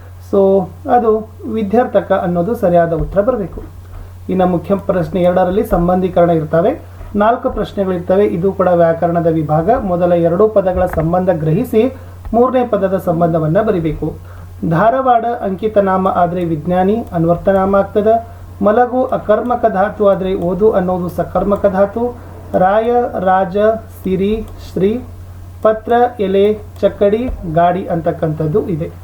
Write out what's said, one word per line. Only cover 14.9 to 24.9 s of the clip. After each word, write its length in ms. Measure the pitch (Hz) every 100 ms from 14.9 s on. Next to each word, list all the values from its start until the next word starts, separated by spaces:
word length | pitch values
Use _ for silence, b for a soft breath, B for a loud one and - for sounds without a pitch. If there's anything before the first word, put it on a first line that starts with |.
| 262 254 233 233 240
ಅಂಕಿತ 360 | 196 190 220 214
ನಾಮ 300 | 196 190 185
ಆದ್ರೆ 360 | - 175 180
ವಿಜ್ಞಾನಿ 600 | 170 156 175 180 185 226 -
ಅನ್ವರ್ಥನಾಮ 600 | 175 165 170 208 196 190
ಆಗ್ತದ. 340 | 196 196 214 208 226 - B B -
ಮಲಗು 400 | 202 226 247 254
ಅಕರ್ಮಕ 600 | 262 196 - 214 240 240 220
ಧಾತು 400 | 190 190 180 196
ಆದ್ರೆ 260 | 180 185
ಓದು 380 | 196 175 185 214
ಅನ್ನೋದು 360 | 196 180 180 175
ಸಕರ್ಮಕ 580 | - - 208 196 196 202
ಧಾತು. 500 | 190 202 233 240 - B B - -
ರಾಯ, 320 | 185 214 233 240 247 -
ರಾಜ, 360 | 185 185 185 202 214 220 - -
ಸಿರಿ, 420 | 185 185 196 226 - - -
ಶ್ರೀ, 300 | - 196